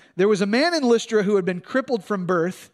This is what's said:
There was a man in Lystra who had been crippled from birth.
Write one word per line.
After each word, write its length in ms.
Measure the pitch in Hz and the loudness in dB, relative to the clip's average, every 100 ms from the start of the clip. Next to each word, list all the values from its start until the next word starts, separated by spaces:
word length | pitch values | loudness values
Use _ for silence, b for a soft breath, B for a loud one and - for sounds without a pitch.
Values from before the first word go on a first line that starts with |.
| b - | b 0
There 140 | 196 | 2
was 120 | 214 | 2
a 40 | 202 | 2
man 280 | 233 330 | 0 0
in 100 | 339 | 0
Lystra 400 | 254 233 - 214 | 2 2 2 0
who 120 | 196 202 | 2 0
had 100 | 180 | 0
been 160 | 180 | -6
crippled 420 | - 254 269 233 | -4 -4 -2 -4
from 220 | - 202 175 | -4 -6 -2
birth. 460 | 175 170 - - | 0 -2 -6 -16